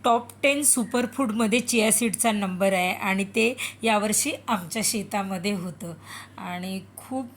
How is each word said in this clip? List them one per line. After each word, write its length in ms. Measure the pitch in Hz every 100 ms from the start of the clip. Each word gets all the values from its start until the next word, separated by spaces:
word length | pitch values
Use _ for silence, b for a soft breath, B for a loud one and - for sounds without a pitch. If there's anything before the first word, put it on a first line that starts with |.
टॉप 380 | - 233 233 -
टेन 200 | 277 285
सुपरफूडमध्ये 960 | 285 247 202 247 240 - 247 220 214 240
चिया 320 | 247 233 214
सीडचा 400 | 214 233 - 233
नंबर 400 | 208 196 185 196
आहे 200 | 190 180
आणि 320 | - 202 190
ते 320 | 196 233 226 254 B B
यावर्षी 500 | 226 214 214 208 285 - -
आमच्या 340 | 208 170 226
शेतामध्ये 680 | - 220 160 202 196 185 202
होतं 420 | 196 180 - 170 160 B B B -
आणि 420 | 180 175 185 190 190 -
खूप 300 | - 262 240